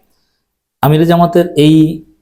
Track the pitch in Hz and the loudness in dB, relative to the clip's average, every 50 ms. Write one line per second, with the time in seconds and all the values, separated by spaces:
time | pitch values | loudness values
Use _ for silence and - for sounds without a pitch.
0 | _ _ _ _ _ _ _ _ _ _ _ _ _ _ _ _ - 139 151 156 | _ _ _ _ _ _ _ _ _ _ _ _ _ _ _ _ -2 -2 0 0
1 | 165 165 175 170 175 170 170 175 170 175 - 143 147 151 156 160 156 160 160 - | 0 0 0 0 0 0 0 -2 -2 -2 -2 0 2 2 2 2 0 0 -4 -8
2 | - _ _ _ | -14 _ _ _